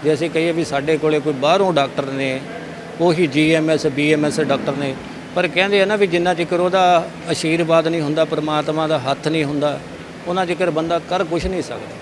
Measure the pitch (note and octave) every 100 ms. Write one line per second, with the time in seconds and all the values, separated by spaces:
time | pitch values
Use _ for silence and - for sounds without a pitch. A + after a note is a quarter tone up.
0 | C#3+ D#3 E3 D#3+ E3 E3 D#3+ C#3 C#3 D#3
1 | D#3 D3+ D3 C#3 C#3 F#3 G3 D#3 C#3 -
2 | C#3 C3+ C3+ C3 C#3 - - - - -
3 | E3+ D#3+ E3+ C3+ D#3 D#3+ D#3 D#3 D3+ C3+
4 | D3 D3+ D3+ D3 D3 C#3 - C#3 C#3+ C3
5 | - - - - F3+ F3 F#3+ G3+ F#3+ G#3+
6 | G3+ F3 F3 E3+ E3+ F3 F3+ F#3 F3+ F3
7 | F3+ - - E3 D#3+ E3 D#3+ E3 D#3+ E3+
8 | D3 D3+ D#3 D#3 D3+ D3+ D#3 D#3 D#3 D#3
9 | B2+ C#3 D3+ D#3+ D3 D3 D3 C#3 - -
10 | - - - F3+ F#3 E3+ F3+ D#3 E3 E3+
11 | D#3+ F3+ F3+ D3+ E3+ F#3 C#3+ A2+ - -